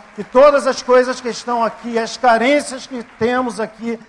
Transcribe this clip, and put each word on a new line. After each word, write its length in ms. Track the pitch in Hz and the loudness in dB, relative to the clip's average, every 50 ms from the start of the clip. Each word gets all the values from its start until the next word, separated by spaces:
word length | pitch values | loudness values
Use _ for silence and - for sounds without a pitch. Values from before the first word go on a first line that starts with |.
| - - - | -20 -20 -16
que 60 | - 190 | -14 -8
todas 420 | - - 254 277 294 285 277 220 | 0 4 6 6 6 6 4 0
as 160 | 262 240 - - | -2 -4 -2 0
coisas 380 | - 247 254 247 247 254 254 | 2 4 4 4 2 -2 -8
que 80 | - 240 | -8 -8
estão 340 | 214 - - 240 240 233 226 | -8 -8 -6 -4 -4 -2 -2
aqui, 340 | 214 220 - - 240 233 | -4 -4 -8 -10 -6 -4
as 200 | 226 226 214 - | -4 -4 -4 -4
carências 680 | - - 247 226 226 233 262 294 294 - - 254 262 - | 0 2 2 4 4 2 2 0 0 -2 -4 -10 -14 -14
que 160 | - 269 240 226 - - | -12 -12 -12 -12 -12 -8
temos 400 | - 220 233 247 254 262 240 196 | -4 -4 -2 -2 -2 -4 -4 -6
aqui, 400 | 196 220 - - - 226 233 226 226 - | -8 -8 -8 -10 -10 -8 -8 -8 -8 -10